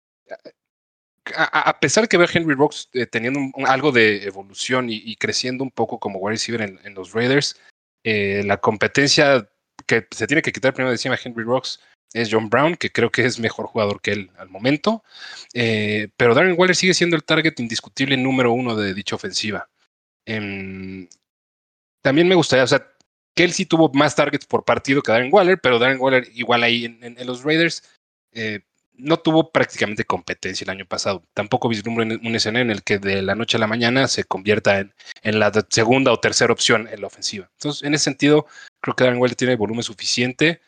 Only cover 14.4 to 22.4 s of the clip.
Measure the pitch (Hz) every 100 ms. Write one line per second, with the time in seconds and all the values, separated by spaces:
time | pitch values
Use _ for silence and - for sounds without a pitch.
14.4 | 92 95 123 151 214 226 _ - - -
15.4 | - 120 113 107 107 107 104 - 123 123
16.4 | 185 170 185 170 185 170 175 160 - 160
17.4 | 156 135 117 110 - - 135 131 131 131
18.4 | 120 123 123 110 101 95 - 110 98 90
19.4 | 107 95 - _ _ _ _ _ - 110
20.4 | 101 98 95 95 95 95 87 _ _ _
21.4 | _ _ _ _ _ _ 139 143 175 180